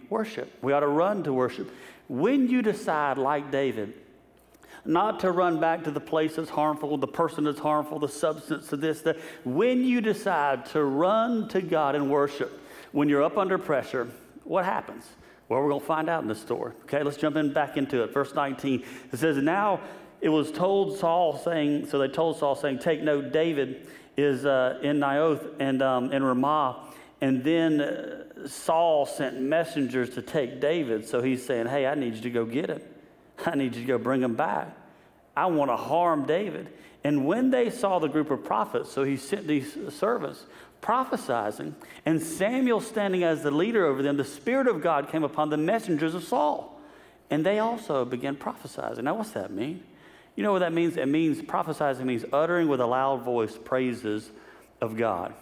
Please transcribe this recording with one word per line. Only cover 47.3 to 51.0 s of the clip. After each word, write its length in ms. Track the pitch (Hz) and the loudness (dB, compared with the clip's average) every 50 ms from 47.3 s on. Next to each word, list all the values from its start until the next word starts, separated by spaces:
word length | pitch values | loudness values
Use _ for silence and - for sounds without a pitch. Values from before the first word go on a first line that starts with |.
and 140 | 143 147 156 | -2 0 2
they 140 | 180 208 214 | 2 2 2
also 460 | 220 226 240 226 226 - 156 135 123 | 0 0 -2 -4 -4 -2 0 0 0
began 320 | 120 131 123 123 139 139 | 0 -2 -4 -4 -4 -6
prophesizing. 680 | 147 - - - - - 139 - - 135 110 120 120 117 | -6 -6 -8 -8 -8 -12 -12 -10 -8 -6 -6 -6 -4 -4
Now, 100 | 143 170 | -2 -2
what's 160 | 220 214 220 | -2 -6 -6
that 200 | - 110 92 98 | -6 -6 -6 -6
mean? 320 | 101 95 113 143 160 180 - - - - - - - - - - _ | -6 -4 -4 -4 -6 -8 -12 -18 -20 -20 -20 -20 -20 -20 -20 -12 _
You 60 | - 196 | -2 0
know 100 | 208 202 | 2 2
what 80 | 185 | 2
that 120 | 180 170 165 | 2 2 2
means? 240 | 170 170 170 165 | 2 2 2 0
It 100 | 160 | 0